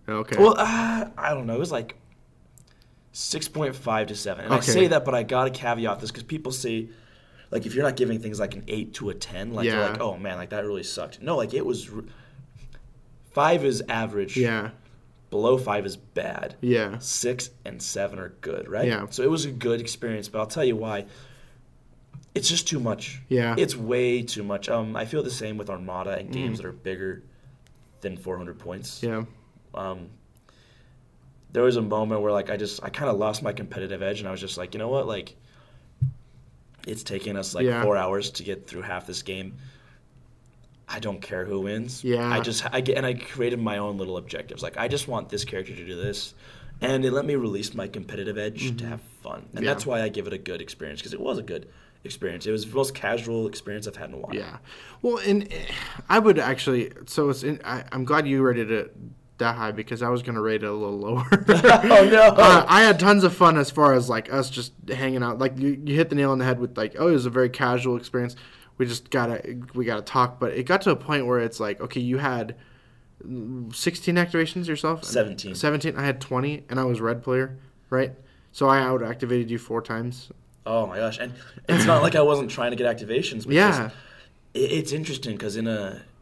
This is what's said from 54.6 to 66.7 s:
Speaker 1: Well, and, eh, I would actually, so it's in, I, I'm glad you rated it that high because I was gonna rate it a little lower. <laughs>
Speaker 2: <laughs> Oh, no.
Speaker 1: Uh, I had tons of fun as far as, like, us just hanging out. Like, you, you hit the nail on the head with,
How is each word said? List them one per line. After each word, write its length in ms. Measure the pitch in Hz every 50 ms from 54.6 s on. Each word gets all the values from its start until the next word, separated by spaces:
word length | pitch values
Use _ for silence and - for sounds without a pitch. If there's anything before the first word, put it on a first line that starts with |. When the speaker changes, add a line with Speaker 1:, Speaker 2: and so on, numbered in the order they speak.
| - - - - - - - -
Speaker 1:
Well, 180 | - 240 233 208
and, 240 | 190 202 202 208 202 - -
eh, 20 | - - - - - - - - - - -
I 100 | - 226
would 180 | 214 220 170
actually, 540 | 151 107 127 131 127 - 139 127 120 110 - - - 131
so 240 | - - 156 147 143
it's 140 | 131 131 135
in, 180 | 147 151 - -
I, 220 | - 107 107 - - 139
I'm 100 | 131 127
glad 240 | 127 151 151 151
you 140 | 139 135 135
rated 280 | 131 127 120 117 113 107
it 220 | 113 104 - - - - - - - - - - -
that 180 | - 117 117 113
high 160 | 117 110 107
because 300 | 107 110 107 - 120 113
I 80 | 120 120
was 120 | 123 120
gonna 200 | 123 127 113 110
rate 220 | 107 110 110 104 107
it 20 |
a 60 | 104 104
little 260 | 107 107 101 101 101
lower. 260 | 101 107 120 123 123 -
<laughs> 80 | 202 190 196
Speaker 2:
<laughs> 0 |
Oh, 640 | - 185 170 247 240 233 - - 233 226 202 190 -
no. 100 | 220 220 220 208 202
Speaker 1:
Uh, 280 | 190 220 196 180 170 135
I 160 | - 175 208 226
had 160 | 214 196 156
tons 240 | 180 202 208 202 190
of 100 | 175 185
fun 240 | - 180 165 160
as 140 | 151 139 -
far 220 | - 156 147 139 131
as, 160 | 127 123 127
like, 220 | 117 110 110 - 127
us 160 | 139 127 131
just 240 | - 123 123 - - - - -
hanging 340 | 127 131 135 131 131 123 123
out. 160 | 120 110 123
Like, 180 | 131 135 135
you, 240 | 131 139 143 139 135 151
you 100 | 147 139
hit 140 | 156 160 -
the 60 | 147
nail 160 | 143 139 135
on 80 | 135 131
the 60 | 127
head 140 | 127 127 120
with, 180 | 123 120